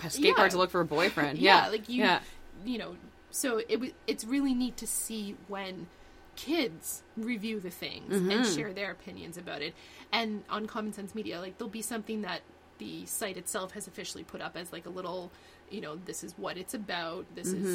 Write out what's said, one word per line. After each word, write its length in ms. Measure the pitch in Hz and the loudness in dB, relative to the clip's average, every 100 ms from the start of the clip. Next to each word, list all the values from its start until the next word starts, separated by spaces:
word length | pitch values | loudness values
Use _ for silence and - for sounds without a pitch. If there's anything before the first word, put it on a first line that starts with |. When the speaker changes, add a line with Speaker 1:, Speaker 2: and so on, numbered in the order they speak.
| 165 | -6
Speaker 1:
skate 260 | - 294 - | 6 6 8
park 120 | 190 | 6
Speaker 2:
Yeah. 20 | |
Speaker 1:
to 80 | 180 | 6
look 140 | 185 | 4
for 100 | 180 | 4
a 40 | 170 | 4
boyfriend. 520 | 151 185 - 147 156 | 4 4 4 2 6
Speaker 2:
<laughs> 20 | |
Yeah, 260 | 185 180 180 | 10 10 10
Speaker 1:
Yeah. 40 | |
Speaker 2:
like, 160 | 220 214 | 0 -2
you, 140 | 247 | 4
Speaker 1:
Yeah. 160 | 202 170 - - - - 208 | 6 6 2 -14 -16 -10 -4
Speaker 2:
you 140 | 233 | -4
know, 180 | 170 180 - - - | -6 -12 -18 -20 -8
so 280 | - 269 226 | -2 0 0
it 100 | - | 2
w-, 200 | 226 254 - - | 0 0 -4 -4
it's 180 | 220 220 | -4 0
really 300 | 277 277 247 | 2 4 4
neat 200 | 247 - | 2 -2
to 100 | 220 | -4
see 480 | - - 220 202 - 185 | -4 -2 -4 -6 -8 -8
when 380 | 196 190 185 180 - - - - - | -6 -6 -8 -12 -16 -20 -20 -18 -12
kids 680 | 247 330 233 160 - - - - | 0 2 2 -2 -10 -10 -10 -8
review 440 | 226 226 220 214 | -4 -4 -4 -4
the 100 | 180 | -6
things 440 | - 160 - - 196 | -8 -10 -8 0 2
and 160 | 185 | 4
Speaker 1:
Mm-hmm. 240 | 214 240 151 | 4 4 2
Speaker 2:
share 180 | 151 | -2
their 180 | 190 196 | -4 -6
opinions 460 | - - 185 165 170 | -8 -14 -12 -12 -10
about 240 | 175 156 | -8 -6
it. 140 | 156 - - - - | -8 -10 -18 -20 -2
And 320 | 220 220 208 - | 0 0 -4 -4
on 160 | 202 214 | -4 -4
Common 280 | 233 214 | -4 -6
Sense 200 | 208 196 | -8 -8
Media, 260 | 220 208 165 | -8 -6 -6
like, 180 | 185 190 | -8 -8
there'll 100 | 240 | -8
be 120 | 226 | -6
something 380 | 214 226 208 220 | -6 -6 -4 -4
that 180 | 185 170 - - - - | -4 -6 -10 -20 -20 -14
the 260 | 214 160 180 | -12 -10 -8
site 320 | - 208 180 | -4 -4 -4
itself 360 | 175 202 185 | -4 -4 -4
has 140 | 208 196 | -8 -12
officially 360 | - 175 - | -10 -10 -10
put 180 | 165 - | -12 -10
up 160 | 151 160 | -8 -8
as, 160 | 180 | -10
like, 120 | 170 175 | -10 -10
a 20 | |
little, 420 | 185 180 180 180 - - - - | -8 -6 -6 -8 -16 -20 -20 -12
you 100 | 214 | -10
know, 160 | 156 160 180 | -8 -10 -10
this 180 | - | -10
is 100 | 165 - | -10 -8
what 200 | 185 170 | -8 -6
it's 160 | 185 | -8
about. 520 | 220 196 175 165 180 - 180 | -8 -4 -4 -4 -8 -10 -6
This 120 | 170 | -4
is, 60 | 190 190 | -2 0